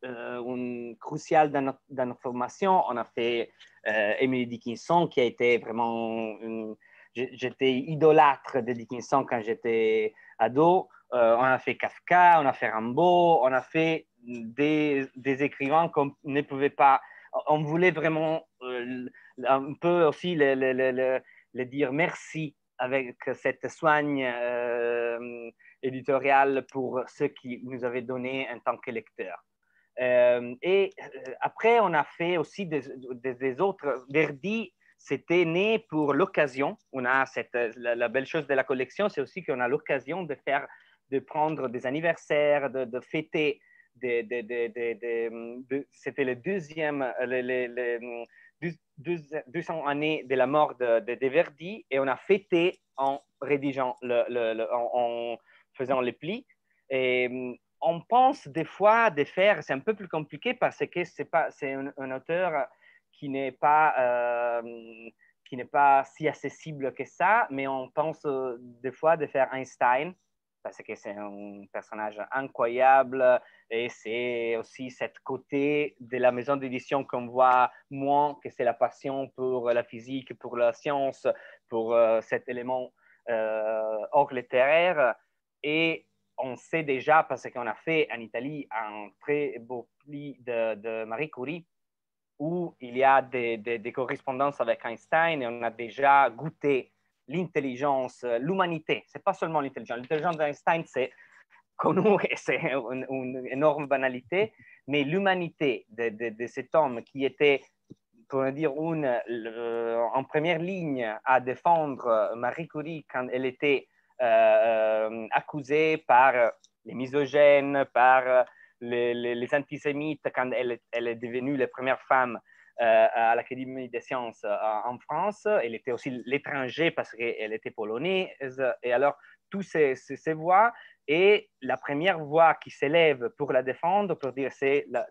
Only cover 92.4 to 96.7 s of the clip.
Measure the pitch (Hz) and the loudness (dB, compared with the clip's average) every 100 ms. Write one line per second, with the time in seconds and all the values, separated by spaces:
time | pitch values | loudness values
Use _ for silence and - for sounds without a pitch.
92.4 | 151 175 170 - 123 123 135 135 127 127 | -6 -4 -6 -10 -8 2 6 4 2 -2
93.4 | 117 113 113 117 117 135 127 139 - 131 | -2 -2 -4 -6 -6 -6 -6 -6 -6 -2
94.4 | 143 139 117 110 123 113 _ 160 165 151 | -2 0 -2 -2 -4 -10 _ 2 2 0
95.4 | 120 120 117 113 117 104 139 139 127 117 | -4 -4 -6 -6 -10 0 4 6 4 0
96.4 | 156 - 143 | -10 -2 0